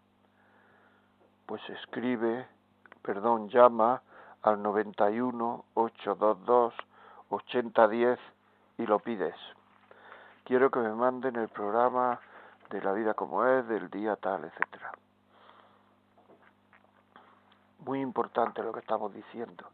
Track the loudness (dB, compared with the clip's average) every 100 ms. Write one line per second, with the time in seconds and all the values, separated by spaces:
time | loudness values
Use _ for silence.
0 | _ _ _ _ _ _ _ _ _ _
1 | _ _ _ _ -14 -12 -12 -14 -12 -6
2 | -4 -2 -2 -2 -8 _ _ _ -20 -14
3 | -8 -2 0 0 2 8 8 8 2 2
4 | -6 -20 -20 -4 0 0 0 -2 -2 0
5 | 0 2 -2 -2 -4 -6 -6 -2 -2 -2
6 | -6 0 2 2 4 4 4 -2 -16 -20
7 | -20 -20 -8 -8 -4 -4 0 4 6 6
8 | 2 0 -6 _ _ _ _ -6 0 0
9 | 0 -4 -4 -6 -16 -20 _ _ -20 -20
10 | -20 -20 -20 -18 -2 2 2 2 -2 0
11 | 0 0 -4 -4 -6 -6 -2 2 2 2
12 | 0 -2 -8 -20 -20 -20 -12 -6 -4 -2
13 | -2 -2 -4 0 2 2 0 -4 -6 -6
14 | -4 -4 -4 -6 -6 -10 -12 -12 -16 -16
15 | _ _ _ _ -20 -20 -20 _ _ _
16 | _ _ _ -20 _ _ _ -20 _ _
17 | _ -20 -20 _ _ _ _ -16 -8 -6
18 | -4 -4 -4 0 -2 -2 -8 -8 -6 -4
19 | -6 -12 -16 -12 -12 -14 -20